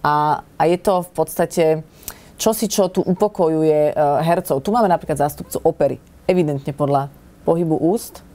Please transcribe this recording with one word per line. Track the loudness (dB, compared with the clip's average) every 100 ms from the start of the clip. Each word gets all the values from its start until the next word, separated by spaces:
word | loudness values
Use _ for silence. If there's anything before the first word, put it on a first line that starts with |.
| 0
a, | 0 0 -2 -6
a | -2 0
je | 0
to | 0 -2
v | -4 -4
podstate | -4 -2 -2 2 2 2 -4 -18 -20 -18 -20 -4
čosi, | -2 0 -2
čo | 0 0
tu | 0
upokojuje, | -2 0 0 0 0 2 2 2 2
e, | 2 0 2
hercov. | 2 0 0 -4
Tu | 0
máme | 0 2
napríklad | 0 0 -2
zástupcu | -2 -4 -10 -2 -2
opery, | 2 -2 -2 -14 -8 0
evidentne | 0 0 -2 -6
podľa | -4 0 0 -2 -12 -20 -6
pohybu | 0 0 0
úst. | 0 0 -2 -6 -20 -20